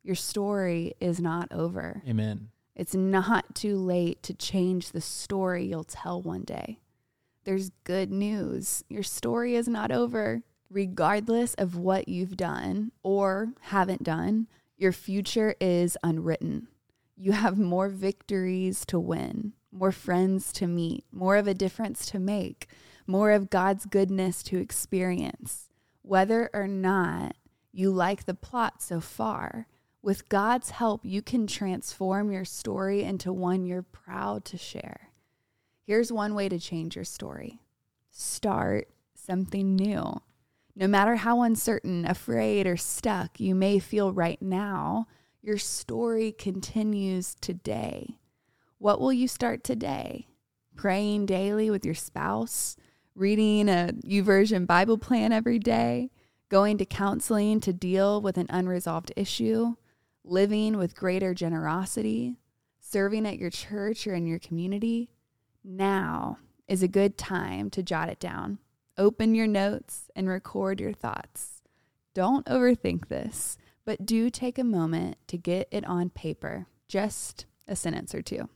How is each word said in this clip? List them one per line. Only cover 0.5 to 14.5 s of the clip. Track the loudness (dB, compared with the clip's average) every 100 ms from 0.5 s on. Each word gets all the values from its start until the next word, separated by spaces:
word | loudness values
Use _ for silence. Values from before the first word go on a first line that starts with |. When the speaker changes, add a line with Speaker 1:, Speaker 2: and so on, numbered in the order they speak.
| 0 0 0 -4 -2
Speaker 1:
is | -2 0
not | 0 -2 -4
over. | -4 -4 -4 -8 -8 -2
Speaker 2:
Amen. | 0 0 -4 -10 _ _ -12
Speaker 1:
It's | -4
not | 0 2 2 4 2 0
too | -6 -2
late | 0 2 2 0 -2
to | -10
change | -8 -2 0 2 0 -4
the | -8
story | -8 -10 -6 -2 0 -2
you'll | -4 -6
tell | -8 -10 -8 -6
one | -6 -8
day. | -8 -8 -10 -14 _ _ _ _ _ _
There's | -4 -4 -4 _
good | -4 -2 -2
news. | -2 -2 -2 -4 -4 -4 -6 -6
Your | -8
story | -6 -4 -2 -2 0
is | 0 0
not | -2 0
over. | 0 0 0 -2 -4 -8 _ _
Regardless | -4 -2 2 2 2 2 0 0
of | -2 -2 0
what | 0 0 -2
you've | -4 -4
done | -4 -4 -4 -4 -2 -4 _
or | 0 2 2 2 -4 -8
haven't | -2 0 2 0
done, | -2 -2 2 0 0